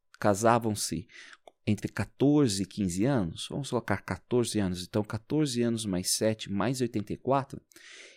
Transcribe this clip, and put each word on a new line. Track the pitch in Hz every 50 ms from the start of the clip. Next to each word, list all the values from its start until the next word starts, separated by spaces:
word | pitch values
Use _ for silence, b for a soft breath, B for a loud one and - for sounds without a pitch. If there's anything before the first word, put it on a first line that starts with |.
| _ _ - -
casavam-se | - 107 101 95 113 113 117 117 113 110 104 - - - - - 110 B B B B B B B _ - - _ _
entre | - 107 - - 104
quatorze | - - 104 - - - 127 143 147 151 143 120 98 98 95
e |
quinze | - - 104 101 92 85 92 104
anos, | 139 147 120 90 82 - - - -
vamos | - 143 139 -
colocar | 127 120 - - 104 -
quatorze | - - 98 - - - 123 123 117 110 - 107
anos, | 101 92 90 87
então | 90 - - 110 101
quatorze | - - 107 - - 139 151 156 139 120 120
anos | 117 117 117 110 110
mais | 104 90 90 92 -
sete | - - 110 110 110 - - 92
mais | 98 98 92 117 135 127
oitenta | 127 117 - 107 101 - 82
e | -
quatro, | - 123 135 139 127 - - - - B B B B B B B B B B